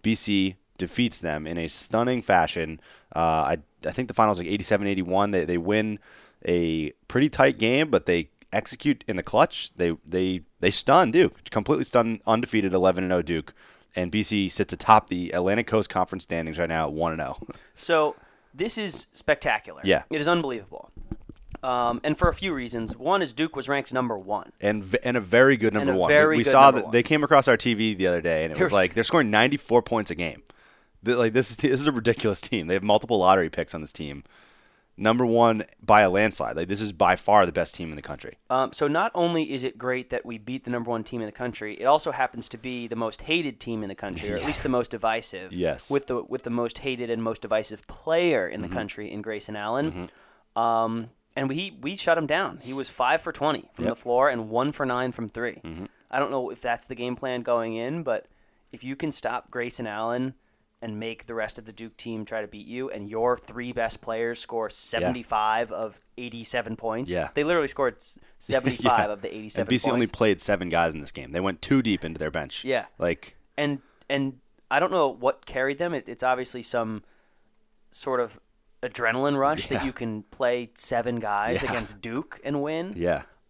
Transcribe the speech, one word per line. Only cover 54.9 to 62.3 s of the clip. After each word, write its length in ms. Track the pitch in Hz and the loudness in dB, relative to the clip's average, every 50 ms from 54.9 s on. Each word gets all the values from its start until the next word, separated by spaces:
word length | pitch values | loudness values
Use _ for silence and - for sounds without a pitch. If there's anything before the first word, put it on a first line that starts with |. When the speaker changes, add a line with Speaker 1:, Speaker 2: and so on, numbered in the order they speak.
| 123 123 127 127 | -2 -2 -2 -4
Speaker 2:
from 180 | 120 - 117 101 | -4 -6 -10 -8
three. 320 | _ 113 120 117 87 - - | _ -6 -8 -8 -8 -10 -14
Speaker 1:
Mm-hmm. 220 | 85 80 82 95 - _ _ _ _ | -14 -12 -12 -12 -14 _ _ _ _
Speaker 2:
I 120 | - 131 | -2 -2
don't 100 | 143 - | -2 -2
know 200 | 135 135 127 - | -2 -4 -4 -6
if 100 | - - | -8 -6
that's 260 | - 120 117 117 - | -4 -4 -4 -4 -6
the 80 | - 131 | -14 -10
game 220 | 113 120 123 123 | -8 -6 -6 -6
plan 260 | - - 131 127 123 | -6 -6 -6 -6 -4
going 320 | 117 123 120 117 113 113 110 | -2 0 0 0 0 -2 -6
in, 300 | 113 117 127 151 170 160 | -6 -6 -6 -6 -6 -4
but 240 | 135 113 - - _ _ _ _ _ _ _ _ _ | -2 -4 -4 -4 _ _ _ _ _ _ _ _ _
if 140 | - - - | -20 -14 -10
you 100 | 127 139 | -12 -8
can 160 | 135 165 156 | -6 -6 -6
stop 400 | 135 - - 113 120 - - _ | -6 -6 -6 -6 -6 -6 -8 _
Grayson 380 | - 123 120 120 - - 120 110 | -6 -6 -6 -6 -6 -8 -8 -6
Allen 460 | 104 107 110 117 120 123 127 131 131 _ _ _ _ _ _ _ _ _ | -4 -4 -2 -2 -2 -2 -4 -4 -6 _ _ _ _ _ _ _ _ _
and 200 | 117 113 107 104 | -12 -10 -8 -8
make 260 | 110 113 113 - - | -8 -8 -10 -12 -14
the 80 | - 117 | -10 -6
rest 240 | 113 107 107 - - | -6 -6 -6 -8 -12
of 60 | 110 | -16
the 80 | 110 | -18
Duke 240 | 101 107 113 113 _ | -16 -14 -16 -16 _
team 280 | - - 117 113 110 107 | -14 -10 -8 -8 -8 -8
try 160 | - | -8